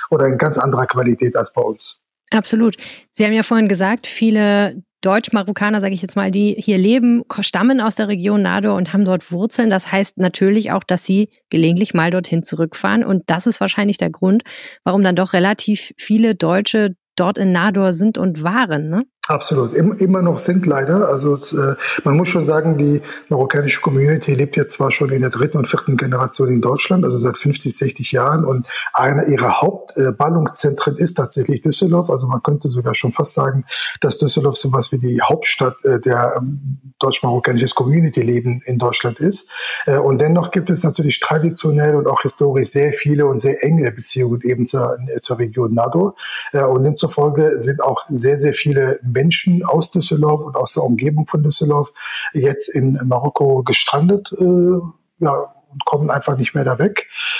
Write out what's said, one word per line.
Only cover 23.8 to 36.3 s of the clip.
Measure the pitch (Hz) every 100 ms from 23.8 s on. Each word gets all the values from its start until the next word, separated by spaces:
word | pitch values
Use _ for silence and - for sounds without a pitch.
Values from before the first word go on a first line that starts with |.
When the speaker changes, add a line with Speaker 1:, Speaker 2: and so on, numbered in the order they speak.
Speaker 1:
Community | - 135 143 156 -
lebt | 131 139 -
jetzt | 143
zwar | - 135
schon | - 139
in | 131
der | 127
dritten | - 151 151
und | 127
vierten | - - 127
Generation | 135 127 127 - 127
in | 123
Deutschland, | 120 131 - 185
also | 139 123
seit | 123 120
fünfzig, | 147 139 131 -
sechzig | 131 - 120
Jahren. | 127 139 156
Und | 156 127 - - -
einer | - 131 143 151
ihrer | 139 123 -
Haupt-, | 170 - - -
äh, | 131
Ballungszentren | - 143 170 147 - 147 139 - 139
ist | 165
tatsächlich | - 131 - 123 131
Düsseldorf. | 156 - 180 170 170
Also | 131 127
man | 123
könnte | - 147 143
sogar | 123 113
schon | 107 123
fast | - -
sagen, | - 135 135 - - - -
dass | - -
Düsseldorf | 147 - 139 131
sowas | 135 131 120
wie | 127
die | 123 120
Hauptstadt, | 120 - - - 127 -
äh, | 135 120
der, | 131 120 120